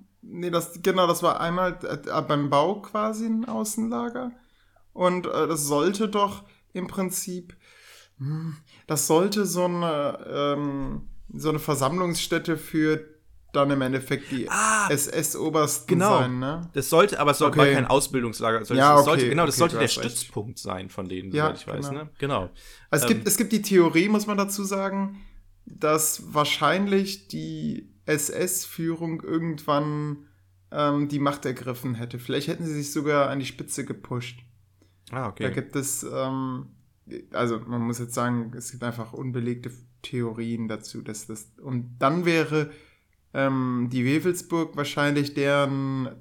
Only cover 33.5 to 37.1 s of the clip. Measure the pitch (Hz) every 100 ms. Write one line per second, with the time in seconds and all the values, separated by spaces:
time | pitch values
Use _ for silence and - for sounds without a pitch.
33.5 | - - - 117 - - 123 120 - -
34.5 | _ _ _ _ _ - 123 120 - 104
35.5 | - 123 143 131 - 123 131 131 131 131
36.5 | 127 131 - _ _ -